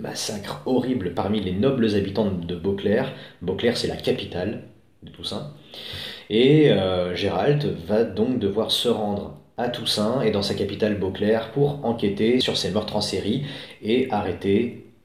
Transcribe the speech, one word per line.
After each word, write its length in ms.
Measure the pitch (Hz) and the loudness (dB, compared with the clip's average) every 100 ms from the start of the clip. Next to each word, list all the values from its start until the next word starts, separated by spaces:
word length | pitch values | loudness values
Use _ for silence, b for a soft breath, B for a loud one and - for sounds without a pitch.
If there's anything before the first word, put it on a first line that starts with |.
massacres 600 | 113 - - 104 98 - - | -8 -6 -6 -6 -8 -8 0
horribles 480 | 123 123 127 - | 0 2 0 -2
parmi 260 | - 98 107 | -2 0 0
les 140 | 92 | 0
nobles 420 | 92 131 131 113 104 | 2 2 4 2 2
habitants 340 | 92 113 104 | 0 0 0
de 260 | 90 85 87 | -2 -4 -4
Beauclerc. 580 | 90 98 101 104 147 B B B | -2 0 2 0 0 B B B
Beauclerc, 360 | 85 - 117 120 | -6 0 0 0
c'est 100 | 87 | -2
la 80 | - | -2
capitale 680 | - 95 - 90 95 123 - - _ _ | -2 -4 -4 -4 -4 -6 -10 -20 _ _
de 80 | - | -20
Toussaint. 420 | - 90 98 151 B B B B B B B - | -14 -10 -8 -10 B B B B B B B -2
Et, 420 | 107 131 156 147 | 4 6 8 8
euh, 440 | 101 95 92 90 90 | 6 2 2 0 -2
Gérald 640 | 98 87 113 147 101 82 85 | -2 0 2 2 0 -4 0
va 160 | 107 | 2
donc 360 | 110 95 117 123 | 2 0 0 2
devoir 320 | 98 101 107 | 0 0 0
se 180 | - 120 | 0 2
rendre 500 | 107 104 101 80 - - - | 0 0 -4 -6 -12 -12 -4
à 120 | 123 | -4
Toussaint 520 | 120 113 - 107 131 | -4 -2 0 2 2
et 100 | 110 | 2
dans 100 | 101 | 2
sa 140 | 98 - | 0 -2
capitale 440 | 98 101 107 98 | -2 0 0 0
Beauclerc 520 | 95 92 107 110 - | -2 0 2 2 0
pour 340 | 139 143 - 117 | 0 0 2 -2
enquêter 560 | 117 104 98 110 127 | 0 0 2 4 4
sur 160 | 123 - | 2 0
ces 140 | 90 | -2
meurtres 260 | 98 104 104 | -2 -2 -2
en 40 | |
série 440 | 101 98 90 135 147 B B B | -2 -2 -2 -2 -4 B B B
et 280 | 107 123 127 | 0 0 2
arrêter 720 | 107 92 87 98 101 120 - - - | 0 -2 -2 2 2 2 -4 -16 -20